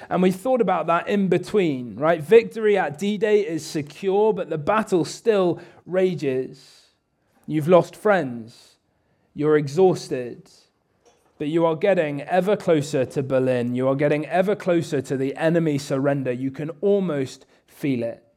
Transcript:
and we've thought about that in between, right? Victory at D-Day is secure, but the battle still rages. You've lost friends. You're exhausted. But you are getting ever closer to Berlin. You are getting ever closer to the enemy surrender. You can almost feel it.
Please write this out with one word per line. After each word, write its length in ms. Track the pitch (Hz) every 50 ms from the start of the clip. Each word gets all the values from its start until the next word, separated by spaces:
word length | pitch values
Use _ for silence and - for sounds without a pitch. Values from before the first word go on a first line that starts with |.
| - -
and 100 | - 175
we've 140 | 185 190 185
thought 260 | 185 - 262 262 240
about 280 | 226 196 185 165 156 165
that 180 | 165 170 -
in 220 | - 208 202 196 180
between, 680 | 185 175 180 - - 214 185 160 139 127 123 120 95
right? 260 | 113 147 160 175 160
Victory 560 | 143 147 214 233 226 - - 226 220 214 202
at 220 | 190 175 147 143 147
D-Day 480 | 202 202 214 196 214 214 214 208 196
is 180 | 160 165 156 147
secure, 680 | - - 160 143 147 - - 196 190 185 202 214 220
but 180 | 202 185 165 147
the 80 | 160 160
battle 460 | 143 180 208 220 208 - 196 170 151
still 560 | - - - - 233 214 196 185 175 160 - - - - - _
rages. 1000 | - 175 185 190 185 175 139 151 135 127 131 131 - 143 - - - - - _ _ _ _ _ _ _ _ _ _ _ _ _
You've 220 | - 151 156 143 165
lost 260 | 180 170 165 - -
friends. 800 | - - 214 196 180 147 131 120 117 110 113 - - - _ _ _ _ _ _ _ _ _ _ _ _ _ _
You're 220 | - 147 151 151
exhausted. 960 | 151 147 135 135 175 190 185 156 - - - 147 127 123 117 - - - - _ _ _ _ _ _ _ _ _ _ _ _ _ _ _ _ _ _
But 80 | 151
you 180 | 147 160 165 165
are 120 | 165 160
getting 460 | 156 - 202 190 180 160 147 143 139
ever 340 | 127 - 180 190 180 196 208
closer 480 | 202 - 185 165 151 143 - - 139 127
to 180 | 123 - 151
Berlin. 540 | 135 127 135 131 131 127 127 123 120 123 123
You 100 | 123 131
are 80 | 131 135
getting 320 | 139 151 147 151 147 156
ever 300 | 127 165 180 190 202 202
closer 440 | 208 - 185 175 170 156 - 160 139
to 160 | 135 - 143
the 200 | 131 135 135 131
enemy 420 | - 156 165 170 170 165 156 147 139
surrender. 540 | 143 - 143 135 135 143 143 143 131 127
You 180 | 123 123 135 135
can 200 | 131 - 147 156 170 -
almost 640 | - 196 202 202 190 175 151 143 135 127 - - - _ _ _ _ _
feel 340 | _ - - 143 131 117
it. 220 | 117 117 110 - _ _ _